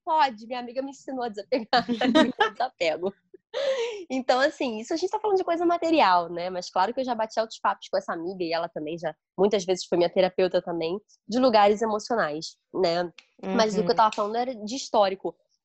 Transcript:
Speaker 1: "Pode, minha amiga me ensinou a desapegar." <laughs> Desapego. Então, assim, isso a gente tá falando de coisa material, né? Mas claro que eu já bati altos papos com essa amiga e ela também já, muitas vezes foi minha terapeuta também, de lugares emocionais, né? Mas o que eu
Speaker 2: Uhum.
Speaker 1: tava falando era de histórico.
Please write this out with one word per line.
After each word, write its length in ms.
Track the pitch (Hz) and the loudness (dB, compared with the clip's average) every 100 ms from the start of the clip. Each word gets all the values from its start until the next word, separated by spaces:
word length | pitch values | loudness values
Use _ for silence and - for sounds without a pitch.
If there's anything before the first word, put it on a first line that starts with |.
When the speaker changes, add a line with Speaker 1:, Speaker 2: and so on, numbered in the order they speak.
Speaker 1:
"Pode, 420 | 349 311 277 214 226 | -2 2 2 -2 -10
minha 120 | 254 | -10
amiga 240 | 240 247 | -8 -8
me 80 | 277 | -8
ensinou 340 | 269 - 262 | -10 -10 -6
a 40 | 240 | -6
desapegar." 580 | 202 - 269 220 247 - | -8 -4 -4 0 0 0
<laughs> 720 | 226 254 226 247 - 427 - | -2 2 4 4 2 0 0
Desapego. 540 | 254 - 165 156 185 - _ - _ 508 554 523 466 415 339 | -6 -2 -2 0 -4 -6 _ -20 _ -4 -2 0 -2 -6 -6
Então, 300 | 262 254 254 | -4 2 2
assim, 380 | 294 - 269 214 | 2 0 -6 -6
isso 140 | 233 | -6
a 40 | 330 | -4
gente 140 | 370 | -4
tá 100 | 427 | -2
falando 160 | 427 381 | 0 0
de 80 | |
coisa 200 | 349 339 | 0 0
material, 640 | 349 339 330 320 202 180 170 | 0 0 2 4 6 4 2
né? 200 | 170 180 | -4 -6
Mas 180 | 185 - | -6 -4
claro 220 | 185 196 | 0 0
que 80 | 247 | 0
eu 40 | |
já 100 | 254 | -4
bati 240 | 226 220 - | -2 -4 -2
altos 200 | 220 - | -4 -2
papos 280 | 214 196 - | -2 -2 -4
com 80 | 220 | -4
essa 160 | 214 | -4
amiga 300 | 175 170 190 | -6 -6 -6
e 100 | 165 | -4
ela 160 | 165 170 | -2 -4
também 300 | 160 151 170 | -6 -8 -6
já, 160 | 160 - _ - | -8 -10 _ 0
muitas 260 | 202 208 | 2 2
vezes 220 | 175 185 - | 0 -2 0
foi 100 | 175 | 2
minha 140 | 175 | 2
terapeuta 480 | 196 185 - 185 180 | 4 2 4 2 0
também, 400 | 180 170 165 196 _ _ - | -2 -4 -4 -4 _ _ -6
de 100 | 233 | 2
lugares 420 | 262 214 208 208 | 4 6 6 4
emocionais, 760 | 220 214 - 233 160 151 165 - _ | 0 -2 -2 -2 -2 -4 -12 -16 _
né? 380 | - 170 170 175 - - _ | -2 0 0 -4 -8 -20 _
Mas 320 | 190 190 220 | -4 0 2
o 20 | 196 | 0
que 40 | |
eu 40 | 175 | 0
Speaker 2:
Uhum. 40 | 233 | 4
Speaker 1:
tava 180 | 220 | 2
falando 220 | 220 208 226 | 2 -4 -4
era 180 | 247 | -4
de 200 | 233 208 | -6 -8
histórico. 640 | 269 - 233 196 190 175 - _ _ | -10 -2 2 2 0 -8 -10 _ _